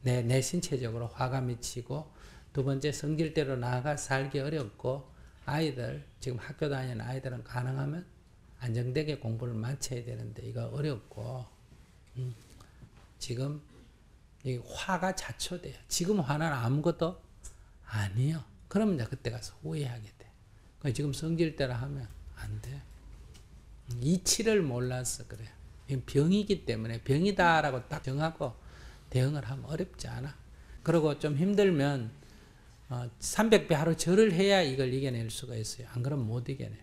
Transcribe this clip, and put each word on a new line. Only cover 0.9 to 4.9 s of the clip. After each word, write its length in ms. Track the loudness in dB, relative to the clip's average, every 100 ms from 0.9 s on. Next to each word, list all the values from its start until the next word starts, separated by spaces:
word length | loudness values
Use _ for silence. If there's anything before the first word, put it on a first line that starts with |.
| -4 -6
화가 340 | -2 -2 0
미치고 720 | -2 -4 -6 -8 -8 -8 -8 -16 -20 -20 -8
두 100 | -2
번째 280 | 0 0 0
성질대로 640 | -2 -2 0 2 2 0 0
나아가 420 | 0 0 0 -2
살기 420 | 0 0 0 -2
어렵고 720 | -2 -2 -4 -4 -2